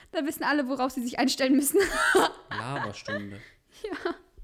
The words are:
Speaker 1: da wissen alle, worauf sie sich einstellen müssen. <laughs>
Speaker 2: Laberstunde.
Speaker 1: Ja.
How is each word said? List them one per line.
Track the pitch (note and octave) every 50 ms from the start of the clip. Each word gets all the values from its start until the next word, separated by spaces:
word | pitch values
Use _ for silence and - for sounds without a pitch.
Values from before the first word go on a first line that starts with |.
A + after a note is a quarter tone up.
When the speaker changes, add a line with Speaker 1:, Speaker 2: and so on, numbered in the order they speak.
| - - -
Speaker 1:
da | D#4+ C#4
wissen | D4+ - - C#4+
alle, | B3 C#4 D4 C#4 B3
worauf | C#4 B3+ B3+ C4+ -
sie | C#4 A#3
sich | B3 - -
einstellen | B3+ B3+ - - C#4+ C4+ C#4
müssen. | C4+ C#4+ - - G4+ G4 - - D#5 E5 C6+ C6+ -
<laughs> | - - - - - -
Speaker 2:
Laberstunde. | - - A2 B2+ C#3 C#3+ - G#2 G2+ - - - A2 G#2 G2+ G2+ G2+ G2+ - - - _ _ _ _ - -
Speaker 1:
Ja. | G#4 F4 - - F4+ - - - _ _ -